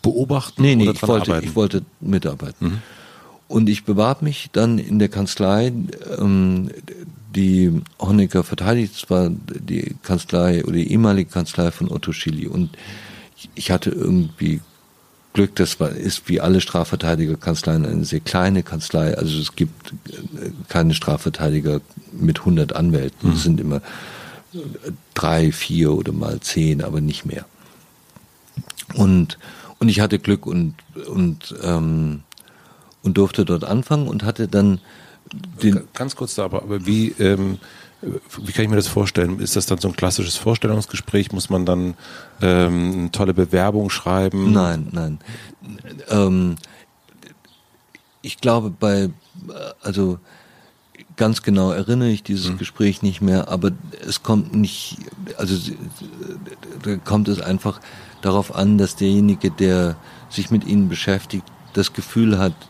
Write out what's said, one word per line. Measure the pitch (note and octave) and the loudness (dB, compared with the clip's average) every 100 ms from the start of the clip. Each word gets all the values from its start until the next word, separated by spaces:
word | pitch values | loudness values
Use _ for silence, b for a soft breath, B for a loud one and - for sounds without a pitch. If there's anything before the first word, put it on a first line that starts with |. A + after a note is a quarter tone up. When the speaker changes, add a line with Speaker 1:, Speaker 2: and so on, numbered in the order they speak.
Speaker 1:
beobachten | - A#2 C3 C#3+ - - | 2 0 0 -2 -4 2
Speaker 2:
Nee, | C#3 B2 | 4 6
nee, | |
Speaker 1:
oder | G#2 | 4
Speaker 2:
ich | G#2 | 2
Speaker 1:
dran | A2 | 2
Speaker 2:
wollte, | A2+ F2+ | 2 2
Speaker 1:
arbeiten? | E2 D#2+ | 0 0
Speaker 2:
ich | D#2 | 0
wollte | G#2 F#2 - _ | 0 0 -6 _
mitarbeiten. | - G2 D#2+ C#2+ D2 - F2 | -2 0 -2 -6 -10 -4 -4
Speaker 1:
Mhm. | G2 B B B B B B _ | -4 B B B B B B _
Speaker 2:
Und | A2+ A2 | 2 2
ich | G#2 | 2
bewarb | - G2+ A2 C#3 | 0 2 2 2
mich | D3+ C#3+ - | -2 -4 -4
dann | - A#2 A2+ | 0 2 0
in | - G#2+ | 0 2
der | G#2 | 2
Kanzlei, | G2+ G2 - F#2+ G#2 B2 A#2+ - - - - | 0 -4 0 2 2 0 -2 -8 -10 -10 -2
ähm, | G2+ G2 F#2 F#2 F#2+ - - - - - - | 2 4 4 2 -2 -10 -18 -18 -18 -20 -8
die | G2+ F#2+ F#2 F2+ E2 - _ | 0 4 6 4 2 -4 _
Honecker | F#2+ G#2 F#2+ F#2 | 2 4 4 2
verteidigt, | E2+ - F#2 A#2+ G#2+ - | 0 -2 0 2 0 -6
das | - | -2
war | F#2 F2+ | 2 2
die | E2+ - - - E2+ E2 - | -2 -8 -12 -6 -6 -6 -10
Kanzlei | - F#2 - F2 F2+ F2 | -4 -4 0 2 4 2
oder | - | 2
die | E2+ E2+ | 0 2
ehemalige | A2 A2+ G2 E2+ | 4 4 4 2
Kanzlei | F2+ E2 - E2+ | -2 -4 0 0
von | - F2+ | 0 -4
Otto | D#2+ - | -4 -6
Schily. | D#2+ - D#2 E2 | -6 -4 -4 -4
Und | - D#3 B B B B B B - | -2 -4 B B B B B B -20
ich, | - | -18
ich | - - | -10 -2
hatte | F2+ - | 0 0
irgendwie | - - F#2 D#2+ - E2 D#2 - _ _ _ _ _ _ | -2 2 2 2 -2 -2 -2 -6 _ _ _ _ _ _
Glück, | - G2 - | 0 2 2
das | F2+ - | 0 0
war, | D#2 | -4
ist | - G2 - - | -2 -4 -6 -2
wie | E2+ | 0
alle | - C3 | 4 4
Strafverteidigerkanzleien | - F2 E2 - E2 E2 D#2 D#2+ - D#2+ - D#2+ D2 | 2 -2 -2 -2 0 0 0 -2 -2 -2 0 0 0
eine | D#2+ | -2
sehr | D#2 D#2+ | -2 -4
kleine | - F#2 F#2 G2 | -2 0 2 2
Kanzlei. | E2+ D#2+ - E2 D#2 D#2 | 0 -8 -2 0 0 0
Also | E2 D#2 | -2 -2
es | D2+ - | -4 -2
gibt, | D#3 - - - - | -2 -2 -18 -18 -16
äh, | - - D3+ - D#3 - | -16 -14 -10 -12 -12 -4
keine | F3+ E2 | 2 2
Strafverteidiger | D#2+ - D2+ - D#2 D#2 D2+ D2+ D2 - - - | 2 0 -2 -2 -2 0 0 0 -2 -6 -20 -18
mit | - E2 D#2+ | -2 0 2
hundert | - E2 D2 | 2 2 2
Anwälten. | - E2+ D#2 C2+ - F#2 | 0 2 2 -2 0 0
Speaker 1:
Mhm. | D#2 | 2
Speaker 2:
Es | |
sind | D#2+ E2 | 2 2
immer | - C#2+ B B B B B B _ F3 D3 D#3 - - _ | 0 -4 B B B B B B _ -14 -14 -14 -14 -14 _
drei, | - D#2+ E2 D#2+ | -4 0 2 2
vier | D#2 - E2 D#2 | 0 -4 0 2
oder | D2+ D#2 | 0 -2
mal | D#2 D2+ - | -4 -6 -6
zehn, | - - D#2 D2 | -6 0 0 0
aber | - D#2 | -2 -2
nicht | D2+ D2 | -2 -4
mehr. | D#2 - - b b b b _ _ - _ _ _ - - - - | -8 -10 -14 b b b b _ _ -20 _ _ _ -14 -14 -18 -10
Und, | - G2 F#2 D#2+ - B B B - | 0 4 4 2 -4 B B B 0
und | A#2 | 2
ich | G2+ | 4
hatte | G#2 G#2 | 2 0
Glück | - G2+ - | 0 0 0
und, | - F2 D#3 _ - - | -2 -2 -4 _ -16 -6
und, | F#3 F3 - - - | 0 0 0 -10 -8
ähm, | F2 E2+ D#2+ D#2+ D#2 D2 - - b b b b b b | -2 0 0 0 -2 -4 -12 -20 b b b b b b
und | G2 F#2 | 0 2
durfte | G2 - | 2 2
dort | F#2 F2 | 0 0
anfangen | - G#2+ C3 D3+ C#3+ | 0 -2 0 0 0
und | G#2 | -2
hatte | G#2+ A2+ G#2+ | -4 -4 0
dann | G2+ G2+ F#2 B B B B - - - - | 4 4 2 B B B B -18 -16 -14 0
den | G#2+ | 2
Speaker 1:
Ga-, | G2 - | 2 -2
ganz | - C3 - | -10 -8 -6
kurz | B2 | -8
da, | - F#2+ | -4 -4
aber, | F#2 | -4
aber | G2 G2+ F2+ | -4 -4 0
wie, | G#2+ A2 - | 0 0 2
ähm, | G2 G2 G2 F#2+ B B B B | 2 4 0 -4 B B B B
wie | - - - - G2+ | -10 -10 -12 -12 -6
kann | - | -2
ich | G#2+ | 2
mir | G#2 | 2
das | G2 | 2
vorstellen? | - G2+ - F2 F#2+ | 0 0 0 0 -2
Ist | G2 G2+ | -2 -2
das | - | 0
dann | F#2 | -2
so | F#2+ | -2
ein | - | 0
klassisches | F#2 - F2+ - | 0 0 -4 -2
Vorstellungsgespräch? | A2 A2+ A2 G#2+ G#2 - - G2+ G2 | 0 0 0 -2 -2 -8 -2 -2 0
Muss | G2 - | -4 -2
man | F#2+ F#2 | 0 2
dann, | F2+ F2+ F2 B B B B | 0 0 -6 B B B B
ähm, | F#2 F2+ F2 F2 F2 | 2 4 4 2 0
eine | F#2 F2 | -2 -4
tolle | - F#2+ | 0 0
Bewerbung | F2+ F2 F#2+ F#2+ G#2 G2+ | 2 2 2 2 0 -2
schreiben? | - - F#2 F#2+ G2 F#2+ | -4 -2 0 0 2 4
Speaker 2:
Nein, | G#2 F2 E2 D2+ | 4 4 -2 -6
nein. | E2+ D#2+ - B A2+ B - - G#2 - - - | -6 -6 -6 B -18 B -20 -20 -20 -18 -18 -2
Ähm, | G#2+ G2 F#2 F2+ E2 B B B _ _ _ - _ _ _ _ _ _ - _ _ | 2 4 4 0 -2 B B B _ _ _ -20 _ _ _ _ _ _ -20 _ _
ich | - - | -16 -2
glaube, | B2 A#2 G#2+ | 2 2 0
bei, | E2+ G#2+ G2 F#2+ D#2 _ - - - - - | -2 2 2 0 -4 _ -20 -18 -14 -14 -10
also | G#2 F#2+ F#2+ F2+ b b b b b b _ _ - - | -6 -2 0 -2 b b b b b b _ _ -20 0
ganz | A2 A2 | 0 0
genau | - G2 F#2 | 2 2 2
erinnere | F2 G2+ B2 A#2+ | 0 0 0 2
ich | G#2 | 0
dieses | - G2 F2+ | -2 -4 -4
Speaker 1:
Mhm. | F#2 | -6
Speaker 2:
Gespräch | F#2+ - G2+ F#2 | -8 0 0 2
nicht | G#2 F2+ | -2 0
mehr, | G2+ F#2 - | 2 2 0
aber | F2+ F#2+ F2+ - - - | 0 -2 -2 -12 -16 -8
es | - | -8
kommt | - G#2+ G2+ | 2 2 2
nicht, | G#2+ G2+ - - - - - - - | 0 0 -2 -12 -14 -18 -16 -16 -8
also | F#2 F#2+ - - - - - - - - - - - - | -2 -2 -4 -10 -14 -14 -18 -14 -14 -14 -16 -18 -16 -10
da | G#2 G2 | -6 -6
kommt | - G#2 G2+ | 0 0 2
es | G2 | -2
einfach | - F#2+ G#2 - B B B B | -2 -2 -2 -6 B B B B
darauf | G2 G2 G2 | 2 2 0
an, | - G2 G#2 | 0 4 4
dass | G2 - | 2 2
derjenige, | G2 G2+ G#2 F#2+ G2 | 2 4 4 4 0
der | E2 F#2+ F#2 F2 D#2+ B B B | 2 2 4 2 -2 B B B
sich | - G2 | -8 0
mit | A2+ | 0
Ihnen | - G#2 F#2+ | 2 2 2
beschäftigt, | E2+ - F#2+ - F#2+ - - - | 0 -2 -2 -2 -10 -10 -20 -6
das | - G2 | -2 -2
Gefühl | - - A#2 A2 G2+ | -4 -4 2 4 4
hat | F#2+ D#2+ - | 2 -2 -16